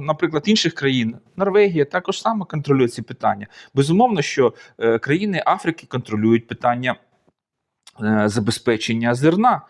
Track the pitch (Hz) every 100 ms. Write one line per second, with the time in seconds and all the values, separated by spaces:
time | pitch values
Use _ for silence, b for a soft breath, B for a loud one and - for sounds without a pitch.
0 | 147 151 165 156 202 220 165 - 139 131
1 | 113 120 _ - 196 196 202 165 143 185
2 | 180 185 220 220 175 147 143 135 120 -
3 | 110 - 107 104 104 B B 131 139 180
4 | 247 190 143 - 120 B B - 117 117
5 | 131 160 208 170 - 185 175 160 - 120
6 | - 107 110 113 117 117 120 123 127 120
7 | _ _ _ _ _ _ _ _ - -
8 | 107 107 107 113 104 - - 110 - 113
9 | 117 120 151 180 240 170